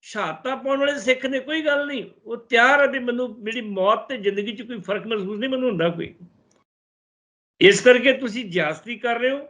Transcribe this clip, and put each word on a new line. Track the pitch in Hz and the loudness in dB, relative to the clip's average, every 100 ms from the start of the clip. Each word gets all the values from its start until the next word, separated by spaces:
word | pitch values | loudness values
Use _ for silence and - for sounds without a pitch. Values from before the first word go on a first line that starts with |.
ਸ਼ਹਾਦਤਾਂ | - 214 180 156 - 262 | -10 -6 -6 -6 -6 -6
ਪਾਉਣ | 262 277 | -2 0
ਵਾਲੇ | 277 285 | 0 0
ਸਿੱਖ | 226 254 262 | 0 0 0
ਨੇ, | 269 | -4
ਕੋਈ | 262 311 | -2 -2
ਗੱਲ | 302 285 294 | 0 0 -2
ਨਹੀਂ, | 269 175 _ | -6 -10 _
ਉਹ | - 226 | -14 -14
ਤਿਆਰ | - 233 247 285 | 0 4 6 6
ਆ | 269 | 4
ਵੀ | 262 | 2
ਮੈਨੂੰ | 247 240 247 214 | -4 -4 -4 -6
ਮੇਰੀ | 214 226 | -8 -8
ਮੌਤ | 214 190 190 226 - | -6 0 2 2 -2
ਤੇ | 254 | -4
ਜ਼ਿੰਦਗੀ | 202 196 208 220 | -2 -2 -6 -8
'ਚ | |
ਕੋਈ | 233 233 | -12 -12
ਫਰਕ | 180 202 190 | -6 -6 -4
ਮਹਿਸੂਸ | 220 190 208 | -6 -4 -6
ਨਹੀਂ | 254 | -4
ਮੈਨੂੰ | 262 254 | -2 -2
ਹੁੰਦਾ | 190 165 | 0 -2
ਕੋਈ। | 170 - - - _ _ _ _ _ _ _ _ _ _ _ _ _ | -2 -10 -14 -20 _ _ _ _ _ _ _ _ _ _ _ _ _
ਇਸ | 180 196 | 6 8
ਕਰਕੇ | 247 247 247 | 6 6 6
ਤੁਸੀਂ | 254 262 214 220 | 0 -2 -8 -6
ਜ਼ਿਆਦਤੀ | 170 151 156 220 240 | -2 -2 -4 -10 -8
ਕਰ | 247 233 | -4 -2
ਰਹੇ | 254 | -2
ਹੋ। | 277 294 | -4 -10